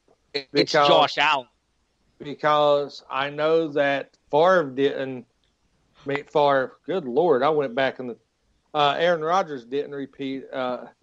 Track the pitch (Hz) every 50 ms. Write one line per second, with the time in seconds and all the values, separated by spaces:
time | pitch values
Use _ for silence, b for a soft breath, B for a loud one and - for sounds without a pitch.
0 | _ _ _ _ _ _ - 143 135 - 143 143 143 - - 151 143 143 165 156
1 | 143 131 - 151 143 156 147 135 123 - _ _ _ _ _ _ _ _ _ _
2 | _ _ _ - - 143 135 - - 151 151 147 147 147 147 143 143 135 - -
3 | - - 131 135 139 143 147 151 151 160 165 165 165 151 139 147 143 139 139 135
4 | - - _ _ _ _ 143 151 165 185 190 175 151 135 127 135 139 143 131 135
5 | 135 131 131 123 117 _ _ _ _ _ _ _ _ _ _ _ _ _ _ _
6 | - - 139 - - - - 151 143 143 139 135 127 123 - _ _ 139 175 190
7 | 147 123 117 143 175 170 139 120 135 151 156 147 139 127 117 139 135 127 123 -
8 | 127 120 113 - _ _ _ _ _ _ _ _ _ _ - 151 147 143 139 143
9 | 165 175 175 160 156 160 175 196 185 156 147 127 117 120 135 143 143 143 143 139
10 | 135 135 _ - 139 135 135 135 - - 135 135 127 127 123 120 120 - - _